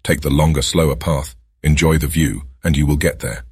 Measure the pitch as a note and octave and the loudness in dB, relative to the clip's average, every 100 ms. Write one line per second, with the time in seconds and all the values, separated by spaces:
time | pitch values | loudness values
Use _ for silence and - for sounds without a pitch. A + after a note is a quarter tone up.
0 | - C#2+ C#2+ C#2+ D#2 D2 - E2+ D#2+ C2+ | -2 -2 0 2 2 2 0 0 0 0
1 | - C#2+ C#2+ - _ _ D2+ D2+ E2 D#2+ | -2 -2 -4 -16 _ _ 0 2 4 2
2 | D2 D#2+ D2 G1+ - - F2 C#2+ D2 D2 | 0 0 0 -2 -12 -6 -2 0 2 2
3 | - - B1+ A1+ - | 0 -2 -10 -10 -14